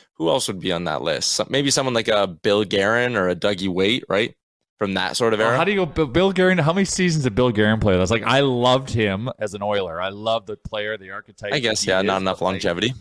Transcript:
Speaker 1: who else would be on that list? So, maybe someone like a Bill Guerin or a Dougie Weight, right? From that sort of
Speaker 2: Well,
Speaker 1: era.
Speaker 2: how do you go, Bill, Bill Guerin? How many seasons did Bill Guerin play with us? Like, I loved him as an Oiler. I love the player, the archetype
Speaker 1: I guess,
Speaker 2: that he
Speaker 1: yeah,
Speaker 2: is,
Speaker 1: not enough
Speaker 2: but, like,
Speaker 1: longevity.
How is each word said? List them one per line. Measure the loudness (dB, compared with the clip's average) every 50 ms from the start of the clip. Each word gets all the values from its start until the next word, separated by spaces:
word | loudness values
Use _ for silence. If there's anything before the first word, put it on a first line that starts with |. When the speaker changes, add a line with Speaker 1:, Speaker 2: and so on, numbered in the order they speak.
| _ _
Speaker 1:
who | _ -4 0 0
else | 0 0 0
would | -4 -6 -6
be | -4 -2
on | -2 -2 -2
that | -2 -4 -2
list? | -2 -2 -4 -2 -2 -4
So, | -2 -2 -4 -2
maybe | -2 -2 0 0
someone | 0 0 0 0 0
like | -2 0 2
a | 2 2 0
Bill | 0 -4 -2 0 2 2 2 2
Guerin | 2 0 0 2 2 2 2 0 0 0
or | 0 0 0
a | 0
Dougie | 0 0 -2 -2 0 -2 -2
Weight, | 0 2 2 2 0 0 -2 0
right? | 0 0 0 -2 -6 _ _ _ _ _ _ _ _ -4
From | -4 -2 -2
that | -2 -2 -2 -2
sort | 0 0 2
of | 2 2
Speaker 2:
Well, | 2 2
Speaker 1:
era. | 2
Speaker 2:
how | 2 0
do | 0
you | 0 -2
go, | -2
Bill, | -2 -2 -2 -2
Bill | 0 2 2 2 2
Guerin? | 2 2 2 2 4 2
How | 2 2 2
many | 2 0
seasons | 0 0 0 2 2 2 2 0
did | 0 2
Bill | 2 2 2
Guerin | 4 4 4 4 4 2
play | 2 4 4
with | 4
us? | 4 2
Like, | 0 0 0
I | 2 2 2
loved | 2 2 2 2 2 4 4 2 0 -2
him | -2 0 0 0 0 -2 -6 -8 -8 -6
as | -8 -8 -6
an | -6
Oiler. | -4 -2 -2 -2 -2 -4 -6 -6
I | -6 -6
love | -6 -6 -2 -2 -2 -2 -4
the | -6 -12 -12
player, | -12 -10 -8 -6 -6 -6 -8 -8
the | -10 -14
archetype | -14 -16 -16 -18 -18 -12 -8 -4 -4
Speaker 1:
I | -2
guess, | 0 0 -2 0
Speaker 2:
that | 0
he | 0
Speaker 1:
yeah, | 2 2
Speaker 2:
is, | 2
Speaker 1:
not | 2 0 0
enough | 0 0 -2 0
Speaker 2:
but, | -2
like, | -2
Speaker 1:
longevity. | -2 -2 -2 -2 -2 0 0 -2 -2 -4